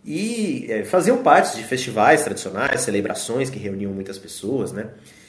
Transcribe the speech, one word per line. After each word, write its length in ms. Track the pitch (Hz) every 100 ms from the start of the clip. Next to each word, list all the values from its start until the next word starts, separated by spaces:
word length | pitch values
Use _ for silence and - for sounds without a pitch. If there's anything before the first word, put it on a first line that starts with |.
e, 640 | - 156 214 233 208 127 120
é, 140 | 110
faziam 380 | 101 185 170 247
parte 340 | - 156 - -
de 80 |
festivais 600 | - 127 123 107 110 156
tradicionais, 580 | 143 98 95 95 139 -
celebrações 720 | - 101 92 - - 120 131
que 80 | 135
reuniam 320 | 101 98 101
muitas 260 | 98 95 98
pessoas, 540 | - - 98 131 95
né? 180 | 101 110 - - -